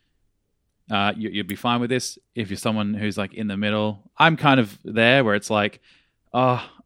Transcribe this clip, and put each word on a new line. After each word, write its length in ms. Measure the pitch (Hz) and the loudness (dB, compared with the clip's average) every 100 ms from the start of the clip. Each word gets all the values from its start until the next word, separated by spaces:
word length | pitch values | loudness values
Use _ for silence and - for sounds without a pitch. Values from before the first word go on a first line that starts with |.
| _ _ _ _ _ _ _ _ - | _ _ _ _ _ _ _ _ -4
uh, 220 | 104 101 110 | 0 0 -2
you, 120 | 107 | -6
you'd 160 | 101 92 | -6 -6
be 60 | 98 | -4
fine 240 | 120 120 | -2 0
with 100 | 120 | 0
this. 280 | 127 - - _ | -2 -4 -12 _
If 160 | 117 101 | -8 -6
you're 60 | 95 | -4
someone 380 | 113 107 104 | -2 -2 -2
who's, 220 | 104 104 101 | -2 -4 -4
like, 160 | 95 | -6
in 120 | - 107 | -6 -6
the 100 | 98 | -4
middle, 540 | 107 107 107 104 _ - | -2 0 -2 -4 _ 2
I'm 180 | 160 156 | 2 4
kind 220 | 147 135 | 4 4
of 200 | 104 - | 2 -6
there 380 | 90 110 117 139 | -4 2 4 4
where 100 | 113 101 | 4 0
it's 140 | - | 0
like, 300 | 107 104 - _ _ _ _ _ | 0 0 -4 _ _ _ _ _
"Oh, 360 | 123 127 123 - - | 0 2 0 -4 -20